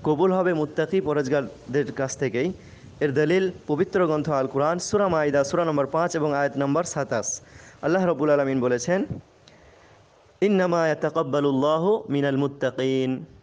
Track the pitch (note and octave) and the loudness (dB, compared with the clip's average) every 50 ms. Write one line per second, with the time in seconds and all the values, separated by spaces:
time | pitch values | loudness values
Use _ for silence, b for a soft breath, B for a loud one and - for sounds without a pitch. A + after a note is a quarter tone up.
0 | - D#3+ D3+ C#3 F3 F#3+ F#3 F#3 F#3 F3+ F3 D#3 D3+ D3 D3+ - D#3 D#3 F#3+ F#3+ | 0 0 0 2 2 2 2 2 2 2 2 0 -2 -2 -2 -4 -2 0 0 -2
1 | F#3+ D3 D3 D3 C#3+ B2+ C#3+ D3 C#3 D3 - - - - - D3 C#3+ A#2 C3+ - | 0 0 0 0 0 0 0 0 0 -2 -10 -16 -14 -4 -2 -2 -2 -2 -4 -4
2 | C3+ C3 - - D3 C3 - A#2+ C#3 F3+ F#3 B B B B B B B B - | -4 -4 -4 -4 -4 -2 -2 -2 -2 -2 -4 B B B B B B B B -4
3 | - D3 C3+ C#3 D3+ D3+ E3+ F#3+ F#3+ F#3 F3+ - - - D3 C#3+ F#3+ F#3 - G3+ | -2 0 2 2 2 2 2 2 2 0 -4 -8 -4 -4 0 0 0 0 2 0
4 | F#3 D#3+ D#3 D3+ C#3+ D#3+ D3+ C#3 C3+ C3+ - C#3 C#3+ D3+ E3+ F3+ - - - G#3 | 2 2 2 0 0 0 0 0 0 0 0 0 0 0 0 -2 -4 -2 0 2
5 | G3+ F#3+ E3 D#3+ D3+ D3 C#3 C#3+ C#3 C3+ - E3+ F3 D#3+ D#3 C#3+ C#3 B2+ - D#3+ | 2 2 2 2 2 2 2 2 0 2 0 0 0 2 2 0 0 0 0 0
6 | E3+ F3 - E3 D3 D#3 C#3+ C#3+ C#3+ C#3+ - C#3 C#3 C#3 C#3+ D#3 F3+ F3 - D#3 | 0 0 0 -2 -2 0 0 0 0 0 0 -2 0 0 0 0 -2 -2 -4 -6
7 | C#3 A2+ B2 A2+ G2+ - - - B B B B B B B B B D3 E3 F#3+ | -4 -2 -2 -4 -2 -4 -8 -10 B B B B B B B B B 0 0 2
8 | F#3 F3 E3 C3 D3 D3+ D3 C#3+ C#3 C3+ C3+ C3 A#2+ B2 B2 A#2+ A#2+ - F3 F#3+ | 2 2 0 2 2 2 4 4 2 2 0 0 2 2 0 0 0 0 0 0
9 | C#4 - - - - _ _ _ _ B B B B B B B B B B B | -2 -4 -8 -12 -12 _ _ _ _ B B B B B B B B B B B
10 | B B _ _ _ _ _ _ - G#3 G#3 F#3+ F3+ F3+ E3+ E3+ E3 D#3+ D3+ D#3 | B B _ _ _ _ _ _ 2 2 4 4 2 2 2 2 2 2 0 0
11 | D#3 D#3 D3+ D#3+ E3 C#3 C3 C#3+ C#3+ C#3+ C3+ C3 C3+ D3 D#3 D#3+ E3 G3 G#3+ A3 | -2 -2 0 -2 -2 0 0 0 2 2 2 2 2 2 2 2 2 0 0 0
12 | - - C3+ C#3+ C#3 C#3+ C3+ C3+ C#3+ C#3 C#3 C#3 - B2+ B2 - C3 C3+ C3+ C3 | -2 -4 -2 0 0 0 0 0 -2 -2 -2 -2 -4 -4 -2 -2 -2 0 0 0
13 | C3 B2+ C3 B2+ E3 - - - | 0 -2 -4 -6 -8 -14 -20 -20